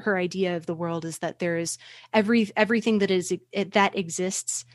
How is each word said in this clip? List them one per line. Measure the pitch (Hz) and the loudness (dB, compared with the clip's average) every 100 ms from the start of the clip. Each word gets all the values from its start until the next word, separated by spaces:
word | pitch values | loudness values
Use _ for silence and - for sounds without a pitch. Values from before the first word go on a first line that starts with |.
her | 214 190 | -2 0
idea | 180 185 185 170 | -2 -2 -2 -2
of | |
the | 165 | -6
world | 160 170 165 | -6 -4 -4
is | 165 156 | -6 -6
that | 165 - | -8 -4
there | 175 170 | -4 -2
is | 170 - - - - | -4 -8 -14 -20 0
every, | 220 208 233 208 - | 2 4 4 2 2
everything | 208 233 226 214 | 2 2 2 2
that | 196 | 4
is, | 185 175 180 _ | 2 0 -6 _
that | 202 190 208 196 - | -6 0 2 2 2
exists | 170 175 185 - - - - | -6 -4 -4 -4 -6 -8 -10